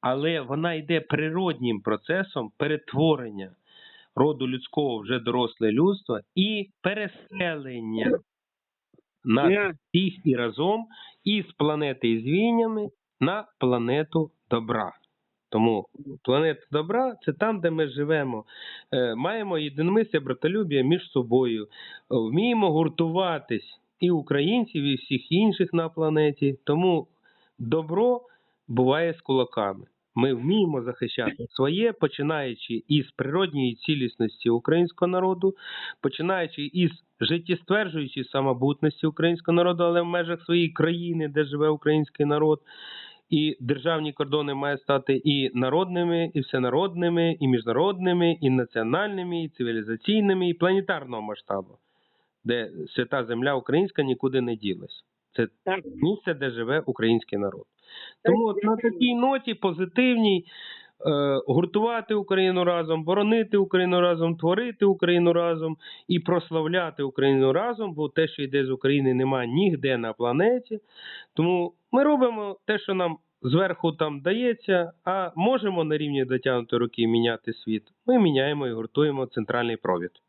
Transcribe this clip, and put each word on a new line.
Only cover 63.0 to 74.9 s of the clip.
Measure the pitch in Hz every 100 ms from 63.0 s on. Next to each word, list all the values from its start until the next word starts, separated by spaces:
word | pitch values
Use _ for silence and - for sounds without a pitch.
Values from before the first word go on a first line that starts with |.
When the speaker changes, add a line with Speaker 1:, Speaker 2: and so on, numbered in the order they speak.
Speaker 1:
боронити | 156 190 208 226 220 202
Україну | 196 185 180 180
разом, | 175 165 165 165
творити | 165 190 240 214
Україну | 202 190 175 175 170
разом | 170 170 165 160 156 - - -
і | 180
прославляти | 165 175 165 160 156 180 170 151
Україну | 139 - 139 135 135
разом, | 143 226 226 208
бо | 151 147
те, | - 160
що | -
йде | 139 139
з | 131
України, | 131 139 139 135
нема | 127 131 135 120
нігде | 135 196 156 135 127
на | 117
планеті. | 107 120 131 208 247 247 214 _ - - - -
Тому | - 165 180 175 - _
ми | 254
робимо | 285 294 254 220 202 190 -
те, | 214
що | -
нам | 190 175 160 _ _
зверху | 131 147 190 175 165
там | 156 156 143
дається, | 143 214 247 226 - 185 170